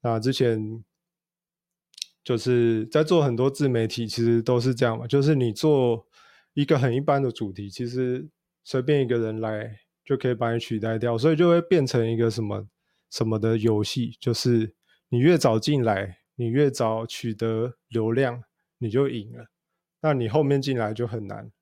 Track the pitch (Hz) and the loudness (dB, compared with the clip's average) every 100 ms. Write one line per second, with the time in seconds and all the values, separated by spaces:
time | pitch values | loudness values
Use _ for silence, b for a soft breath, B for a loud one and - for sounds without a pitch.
0 | 123 113 117 127 123 110 107 113 - _ | 0 0 -2 0 0 0 -4 -10 -16 _
1 | _ _ _ _ _ _ _ _ _ - | _ _ _ _ _ _ _ _ _ -16
2 | - _ - 120 127 123 117 113 113 151 | -16 _ -4 -2 2 2 4 2 0 0
3 | 156 175 139 117 131 139 143 120 113 123 | 2 2 2 2 0 2 0 2 -2 -4
4 | 113 117 117 117 113 123 123 120 127 - | -6 0 2 2 2 2 2 0 0 -2
5 | 120 139 139 147 120 104 156 143 123 113 | 0 2 2 2 0 0 2 4 2 0
6 | _ b b b b - 143 151 127 123 | _ b b b b -4 0 2 2 0
7 | 147 139 135 - 107 92 101 92 120 127 | 0 0 0 -4 -8 -8 -12 -8 -6 -4
8 | 127 127 156 _ _ _ - 135 127 147 | -4 -4 -8 _ _ _ -6 -4 0 2
9 | 127 120 110 110 110 107 110 107 _ _ | 2 0 -2 -4 -6 -6 -10 -16 _ _
10 | - 135 127 117 117 117 - 113 110 113 | -4 -2 0 0 0 -2 -4 -4 -2 -2
11 | 120 117 147 160 175 170 170 175 135 127 | -2 2 2 4 4 4 4 2 2 0
12 | 113 113 113 113 107 104 104 _ _ _ | 0 2 0 0 -6 -8 -10 _ _ _
13 | _ - 110 110 113 113 113 107 104 - | _ -4 -2 0 0 2 2 2 0 -4
14 | 117 - - 117 127 117 107 _ _ _ | -6 -4 -4 -2 2 0 0 _ _ _
15 | _ 120 143 170 135 110 127 147 113 98 | _ 2 4 6 4 2 2 0 0 0
16 | 98 87 _ - 117 127 143 - 113 110 | -4 -12 _ -6 -2 2 0 2 -2 -2
17 | 113 - 117 104 113 113 123 - _ 113 | -8 -8 -8 -4 -2 -2 -4 -8 _ -2
18 | 110 117 135 120 - _ _ _ 113 117 | 0 0 0 -4 -16 _ _ _ -4 0
19 | 139 120 107 120 113 _ _ _ _ _ | -2 -4 -12 -18 -20 _ _ _ _ _
20 | 156 139 113 151 139 139 139 127 107 110 | -2 0 0 2 2 2 0 -2 -2 -4
21 | 120 113 101 104 113 _ | -6 -6 -10 -12 -16 _